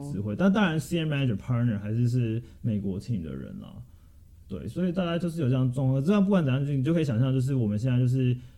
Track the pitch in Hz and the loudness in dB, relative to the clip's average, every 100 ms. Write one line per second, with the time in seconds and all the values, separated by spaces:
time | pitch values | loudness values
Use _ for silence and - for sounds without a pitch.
0 | 143 95 104 104 190 202 190 160 - 170 | -6 -6 -6 0 2 4 2 0 -2 -2
1 | 156 139 135 101 - 120 120 101 104 113 | -2 0 0 -2 -2 0 0 0 -2 0
2 | 120 123 117 113 123 - 113 104 98 95 | 0 2 0 -2 -8 -6 -4 -2 -2 -6
3 | - 95 80 67 55 50 50 107 123 - | -4 -6 -6 -10 -10 -14 -14 -18 -20 -20
4 | - - - - - 82 80 123 185 170 | -20 -20 -20 -20 -14 -10 -8 -4 -2 0
5 | 175 170 170 165 127 127 127 127 131 135 | -2 -2 -2 0 0 2 2 0 0 2
6 | 143 208 196 190 139 131 143 143 131 165 | 2 4 4 4 2 0 0 0 2 2
7 | 151 113 131 131 127 135 107 104 131 123 | 2 2 2 2 2 2 2 0 2 2
8 | 127 131 123 123 - | 4 2 2 0 -6